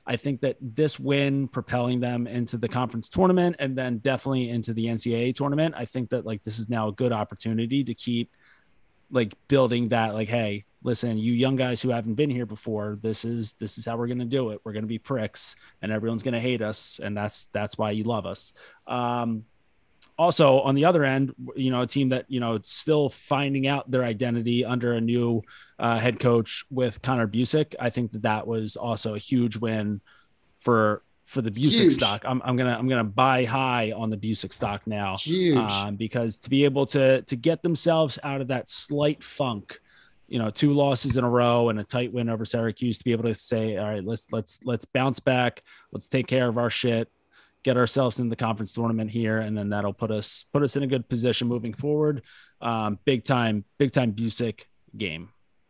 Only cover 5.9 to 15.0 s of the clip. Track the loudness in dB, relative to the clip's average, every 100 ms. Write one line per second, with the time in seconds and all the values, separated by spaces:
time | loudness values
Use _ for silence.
5.9 | -6 -4 -4 -4 -6 -6 -6 -2 0 0
6.9 | 0 0 0 -4 -6 -4 -2 0 -2 -2
7.9 | -4 -4 -2 -4 _ _ _ _ _ _
8.9 | _ _ 0 0 -4 2 4 4 2 2
9.9 | 2 0 -2 -2 0 -2 -4 -10 _ -4
10.9 | -2 -2 0 0 2 2 2 0 0 -2
11.9 | -2 -2 0 0 -2 -6 -8 -6 -4 -4
12.9 | -4 -4 -4 -4 -4 -6 -6 -8 -6 -6
13.9 | -4 -4 -4 -2 -2 -2 -6 -8 -6 -6
14.9 | -6